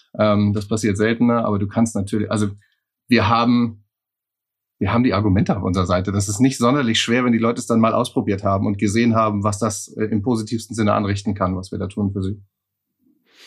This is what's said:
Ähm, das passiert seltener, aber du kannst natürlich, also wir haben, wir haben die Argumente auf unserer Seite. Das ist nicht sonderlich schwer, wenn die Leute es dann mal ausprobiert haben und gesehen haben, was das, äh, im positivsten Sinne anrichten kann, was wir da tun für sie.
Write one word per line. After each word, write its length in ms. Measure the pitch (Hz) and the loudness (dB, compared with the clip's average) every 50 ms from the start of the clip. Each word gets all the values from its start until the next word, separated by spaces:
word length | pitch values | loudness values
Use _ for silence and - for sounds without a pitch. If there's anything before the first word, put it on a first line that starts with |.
| _ _ - - | _ _ -4 0
Ähm, 360 | 107 107 104 104 104 101 101 | 2 2 4 4 4 2 2
das 120 | 107 101 | 0 -2
passiert 300 | - 117 110 - 113 98 | -4 -4 -2 0 0 0
seltener, 480 | 95 104 110 117 113 120 120 117 117 113 | 2 2 0 2 2 2 2 2 2 0
aber 140 | 110 104 101 | 0 0 -2
du 100 | 104 98 | -2 -2
kannst 260 | - 120 117 113 - | 0 0 0 0 0
natürlich, 360 | 104 95 95 - 110 104 - | -4 -6 -4 -4 -4 -2 -2
also 180 | 107 107 104 101 101 - _ _ _ _ _ _ _ _ _ | -2 -2 -2 -2 -4 -8 _ _ _ _ _ _ _ _ _
wir 220 | - 123 113 104 98 | 2 2 2 4 4
haben, 560 | 117 117 117 120 120 120 120 117 104 - _ _ _ _ _ _ _ _ _ _ _ _ _ _ _ _ _ _ _ - | 2 2 4 4 4 2 2 0 -4 -8 _ _ _ _ _ _ _ _ _ _ _ _ _ _ _ _ _ _ _ -6
wir 120 | 107 98 95 | -4 -2 0
haben 100 | 117 123 | 2 2
die 80 | 131 92 | 2 2
Argumente 440 | 98 104 107 92 98 95 - 175 | 2 2 2 2 2 2 2 0
auf 60 | 104 90 | -2 -2
unserer 220 | 101 87 95 92 | -2 0 0 0
Seite. 260 | 85 90 90 92 104 | 0 0 0 0 0
Das 160 | 95 101 101 | -2 -2 -2
ist 140 | - 101 95 | -2 0 2
nicht 160 | 127 135 131 | 2 2 2
sonderlich 420 | - 120 120 131 147 139 113 110 - | 2 0 2 2 2 0 0 0 -2
schwer, 260 | - - 117 123 127 | 0 0 0 0 2
wenn 80 | 123 117 | 2 2
die 60 | 110 | 2
Leute 220 | 113 113 120 - | 2 0 -2 -2
es 60 | - | -2
dann 140 | - 117 113 | 0 2 2
mal 120 | 113 113 110 | 2 4 2
ausprobiert 500 | - 123 - - - 107 104 101 98 - | 2 0 -2 -2 -2 -2 0 -2 -2 0
haben 240 | 98 98 98 101 | 0 0 0 0
und 120 | 107 101 98 | 0 -2 0
gesehen 360 | 107 104 98 117 120 120 110 | -2 0 2 2 2 2 2
haben, 300 | 113 110 110 104 104 98 | 2 2 2 0 0 -2
was 140 | 107 101 - | -2 -2 -2
das, 300 | - 110 104 - - - | -2 -4 -4 -4 -10 -12
äh, 160 | - - 110 | -6 -6 -4
im 180 | 107 113 104 98 | -2 -2 -2 0
positivsten 520 | 113 123 110 107 107 - 113 113 - 104 | 0 -2 -2 -2 -4 -6 -6 -6 -6 -4
Sinne 200 | 110 110 104 107 | 0 0 2 2
anrichten 400 | 104 107 98 101 98 - - 104 | 2 0 0 -2 -2 -2 -4 -4
kann, 200 | - 95 92 92 | -2 -2 -2 -2
was 160 | 92 92 - | -4 -8 -8
wir 80 | - 95 | -8 -6
da 80 | 110 | -6
tun 260 | 101 - - 104 98 101 | -6 -4 -2 -2 -2 -2
für 100 | 101 95 | -2 -4
sie. 200 | 92 104 101 - _ _ _ _ _ _ _ _ _ _ _ _ _ _ _ _ _ _ _ - | -4 -6 -8 -12 _ _ _ _ _ _ _ _ _ _ _ _ _ _ _ _ _ _ _ -20